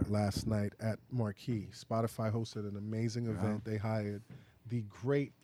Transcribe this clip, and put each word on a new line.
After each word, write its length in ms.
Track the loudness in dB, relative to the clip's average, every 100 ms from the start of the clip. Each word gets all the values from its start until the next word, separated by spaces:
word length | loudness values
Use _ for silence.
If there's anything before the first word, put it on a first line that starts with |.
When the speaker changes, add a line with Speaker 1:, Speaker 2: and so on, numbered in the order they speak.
| 2
Speaker 1:
last 360 | 4 4 2 2
night 280 | 2 0 -2
at 200 | -2 -2 -4
Marquee. 580 | 0 0 -2 -2 -2 -2
Spotify 580 | -10 -2 2 2 0 0
hosted 380 | 0 -2 -4 -4
an 80 | -4
amazing 480 | -2 0 0 0 -2
Speaker 2:
Yeah. 60 |
Speaker 1:
event. 340 | 0 0 0 -2
They 120 | -2
hired 440 | 0 0 0 -4 -10 -18 -18 -18 -4
the 140 | -4 -4 -4
great, 320 | 2 2 2 -6